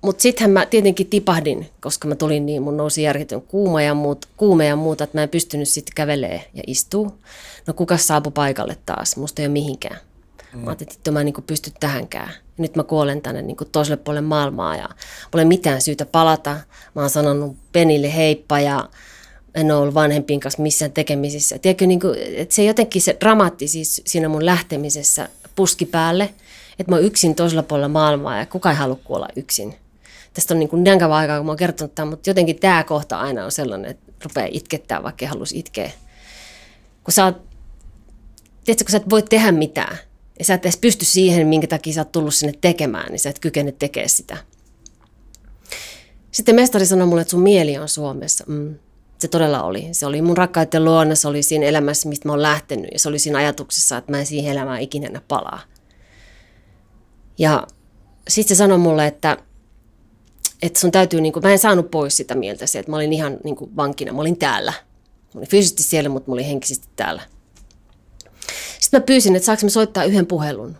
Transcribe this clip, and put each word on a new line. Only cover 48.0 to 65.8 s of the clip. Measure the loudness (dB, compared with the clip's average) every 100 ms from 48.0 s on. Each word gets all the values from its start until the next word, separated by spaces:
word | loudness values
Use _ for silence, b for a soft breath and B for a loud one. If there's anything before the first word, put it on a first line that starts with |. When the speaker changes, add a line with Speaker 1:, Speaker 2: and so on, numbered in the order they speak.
| -6 -8 -4 -4 -4
Speaker 1:
Mm, | -8 -8 -12 _ _ _ _
se | -2
todella | 0 2 0
oli. | -2 -6 -6
Se | -6 -4
oli | 0
mun | 2 2
rakkaiden | 2 0 0 2 4
luona, | 4 4 2
se | 0
oli | -2
siinä | -2 0 2
elämässä, | 2 0 -2 -4
mistä | -6 -4
mä |
oon | 0
lähtenyt, | 0 0 -4 -10 -8
ja | -4
se | -2
oli | -2
siinä | -2 0
ajatuksessa, | 0 -2 -6 -2 -2 -2
että | -4
mä | -6
en | -4
siihen | -4 -4
elämään | -4 -4 -6
ikinä | -6 -8 -8
enää | -12 _
palaa. | -6 -6 -12 -16 b b b b b b b b b b b b _ _ _ -20 0
Ja | 2 2 -2 _ _ _ _ _ -4
sit | 0 2
se | 4
sanoi | 6 6
mulle, | 4 2 0
että, | 0 -2 -2 _ _ _ _ _ _ _ _ _ _ -12 _
että | -4 0
sun | 2
täytyy, | 2 2 2
niinku, | 0 2
mä | 4
en | 4
saanut | 6 2 2
pois | -2 -2 -2
sitä | -2 -4
mieltä | -4 -6 -6
se, | -6
että | -6
mä | -4
olin | -2
ihan, | -2 -2 -6
niinku, | -8 -10 -10 -4
vankina. | -4 -4 -8
Mä | -4
olin | -2 0
täällä. | 0 0 -4 -8 _ _ _ _ _
Mä | -16
olin | 2
fyysisesti | 4 4 2